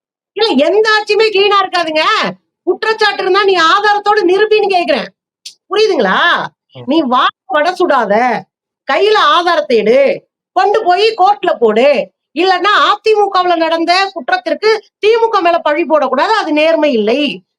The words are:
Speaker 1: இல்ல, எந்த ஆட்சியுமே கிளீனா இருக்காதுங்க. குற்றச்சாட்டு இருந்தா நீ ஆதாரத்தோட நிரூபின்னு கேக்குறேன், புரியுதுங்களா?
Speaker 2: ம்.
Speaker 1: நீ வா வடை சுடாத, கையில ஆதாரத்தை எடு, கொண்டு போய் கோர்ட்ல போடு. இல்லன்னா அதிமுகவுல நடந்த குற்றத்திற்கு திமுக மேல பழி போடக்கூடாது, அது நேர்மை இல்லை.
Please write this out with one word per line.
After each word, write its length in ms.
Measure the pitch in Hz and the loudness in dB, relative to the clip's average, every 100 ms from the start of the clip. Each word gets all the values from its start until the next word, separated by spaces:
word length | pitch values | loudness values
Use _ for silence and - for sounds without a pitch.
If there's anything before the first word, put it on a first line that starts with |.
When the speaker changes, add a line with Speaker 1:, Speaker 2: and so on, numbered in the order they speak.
| _ _ _ 392 | _ _ _ -4
Speaker 1:
இல்ல, 100 | 440 269 | -2 0
எந்த 220 | 311 403 440 | 2 2 2
ஆட்சியுமே 360 | 427 415 415 440 | 0 0 0 0
கிளீனா 300 | 381 403 403 | 2 2 0
இருக்காதுங்க. 460 | 381 349 320 311 349 427 214 - _ _ 330 | 0 -4 -2 -2 -2 -2 -4 -8 _ _ -6
குற்றச்சாட்டு 560 | - 440 440 415 392 | -4 -4 -2 -2 -2
இருந்தா 200 | 381 381 | -2 0
நீ 100 | 392 359 | 0 2
ஆதாரத்தோட 560 | 320 392 415 415 415 427 | 2 2 0 0 0 0
நிரூபின்னு 440 | 359 381 427 427 392 | 2 0 2 0 0
கேக்குறேன், 380 | 359 330 262 185 _ _ _ - - _ | 0 -2 -4 -6 _ _ _ -20 -20 _
புரியுதுங்களா? 540 | 392 427 320 190 220 339 262 - - _ | -2 0 0 0 0 0 -2 -6 -14 _
Speaker 2:
ம். 120 | 127 123 | -12 -4
Speaker 1:
நீ 120 | 320 262 | -2 0
வா 180 | 254 359 - - | 0 -2 -4 -4
வடை 260 | 311 320 | -2 -2
சுடாத, 420 | 359 359 269 208 208 247 190 - _ _ _ - | -2 0 0 0 0 0 -4 -10 _ _ _ -4
கையில 300 | 294 403 415 302 | 0 2 2 2
ஆதாரத்தை 480 | 320 349 320 294 226 | 2 0 -2 0 0
எடு, 240 | 202 262 269 - - _ _ 349 | 2 2 2 -2 -10 _ _ -2
கொண்டு 220 | 392 427 | 0 0
போய் 240 | 349 359 440 | 0 2 0
கோர்ட்ல 380 | 440 381 403 370 302 | 2 0 0 -2 0
போடு. 320 | 226 208 277 247 - _ _ 277 | 0 2 2 0 -4 _ _ -2
இல்லன்னா 360 | 370 359 392 381 | 0 0 0 2
அதிமுகவுல 680 | 311 403 440 415 403 370 359 339 | 0 0 0 0 0 0 0 0
நடந்த 360 | 320 330 339 370 392 | -2 -2 0 0 -2
குற்றத்திற்கு 580 | - 254 370 330 302 427 427 - _ | -6 -6 -4 -4 -2 0 -2 -6 _
திமுக 360 | 415 453 440 403 | 0 2 2 2
மேல 160 | 339 339 | 0 0
பழி 260 | 302 302 | 0 -2
போடக்கூடாது, 500 | 285 302 269 269 359 | 0 0 0 -2 0
அது 160 | 440 330 | -2 0
நேர்மை 380 | 302 320 320 302 | 0 2 2 0
இல்லை. 300 | 233 208 285 285 185 - | 0 0 0 -2 -6 -16